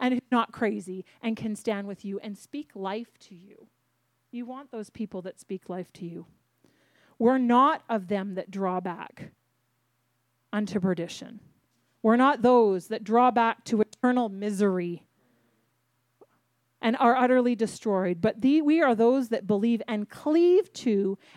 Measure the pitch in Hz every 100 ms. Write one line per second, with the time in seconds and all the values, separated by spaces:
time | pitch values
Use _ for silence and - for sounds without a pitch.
0 | 254 247 - 240 220 - 214 214 185 185
1 | - _ 226 220 226 208 226 202 202 190
2 | 196 196 220 196 - 285 294 202 190 214
3 | 233 _ - 175 196 - 220 _ _ _
4 | _ _ _ 240 240 254 285 226 208 -
5 | 214 185 180 - - 190 - 180 175 -
6 | 170 165 170 _ _ _ _ _ _ _
7 | _ - 233 262 240 240 285 320 - 220
8 | 180 202 202 185 196 190 190 185 180 165
9 | - - - _ _ _ _ _ _ _
10 | _ _ _ _ _ 208 196 196 185 180
11 | 170 - - 214 _ _ _ _ _ _
12 | 220 240 269 247 240 247 214 185 - 220
13 | 214 233 254 240 226 - - 214 214 -
14 | 247 247 226 196 208 196 208 180 175 170
15 | _ _ _ _ _ _ _ _ _ _
16 | _ _ _ _ _ _ _ _ 226 247
17 | 240 254 247 254 247 220 220 - 220 190
18 | 185 170 220 - 262 311 294 320 285 220
19 | 233 269 240 226 185 202 233 226 - 214
20 | 208 - 294 320 349 370 - - 254 202
21 | 190 202 _